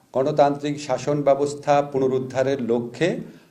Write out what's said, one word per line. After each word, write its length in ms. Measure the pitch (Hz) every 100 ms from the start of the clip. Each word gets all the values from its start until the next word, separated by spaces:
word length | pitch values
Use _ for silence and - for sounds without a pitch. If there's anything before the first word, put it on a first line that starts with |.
| _
গণতান্ত্রিক 680 | 135 139 151 143 143 147 143
শাসন 420 | - 127 - 147
ব্যবস্থা 600 | 139 139 143 143 - 143
পুনরুদ্ধারের 800 | 143 135 131 131 - 131 131 139
লক্ষ্যে 580 | 113 120 120 - 165 240 - - _